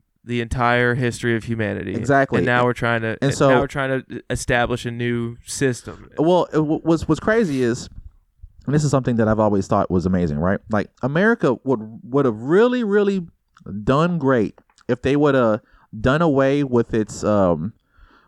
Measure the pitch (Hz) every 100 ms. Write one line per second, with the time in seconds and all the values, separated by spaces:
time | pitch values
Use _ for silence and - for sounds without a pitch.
0 | _ _ 113 120 113 127 120 120 123 120
1 | 123 110 120 113 110 113 104 101 98 101
2 | 101 139 135 110 90 123 123 120 120 117
3 | 113 110 139 - 139 135 139 147 135 131
4 | - 120 - 123 - 123 117 117 120 117
5 | 120 120 117 120 - - 135 120 - 104
6 | 92 - 160 180 - 156 151 156 156 165
7 | - 156 - 220 185 135 120 - - -
8 | - _ _ _ - _ - 151 147 143
9 | 127 117 110 107 107 101 - 104 - 90
10 | 90 92 85 71 87 101 - 107 - -
11 | 131 156 214 233 151 117 131 117 110 113
12 | 120 135 131 107 127 185 247 247 214 208
13 | 202 196 170 _ _ _ - 101 107 139
14 | 175 170 135 127 98 - _ _ - 123
15 | 131 143 147 135 113 107 _ _ - 110
16 | 127 151 170 135 135 143 135 120 117 113
17 | 107 - 104 104 92 80 95 - _ _
18 | - _